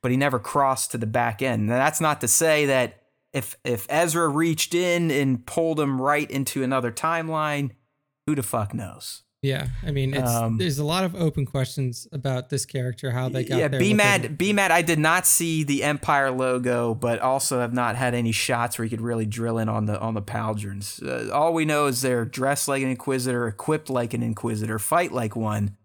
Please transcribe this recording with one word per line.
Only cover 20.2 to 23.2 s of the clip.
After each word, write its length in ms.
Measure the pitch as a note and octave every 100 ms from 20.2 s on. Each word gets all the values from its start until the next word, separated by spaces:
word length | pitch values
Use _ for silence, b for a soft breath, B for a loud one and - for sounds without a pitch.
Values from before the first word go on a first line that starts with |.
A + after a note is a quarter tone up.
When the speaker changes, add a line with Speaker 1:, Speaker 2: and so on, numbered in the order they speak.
Speaker 1:
Paldrons. 800 | G2+ A2+ A2 G#2+ G2+ G2+ G2+ -
Uh, 320 | C#3 B2+ A2
all 220 | C3+ D#3+ E3
we 100 | D#3
know 220 | D3 C#3+
is 140 | B2
they're 220 | C3 B2
dressed 440 | A2+ - C3+ C#3+ -
like 160 | C3+
an 60 | C3
Inquisitor, 580 | B2+ - C3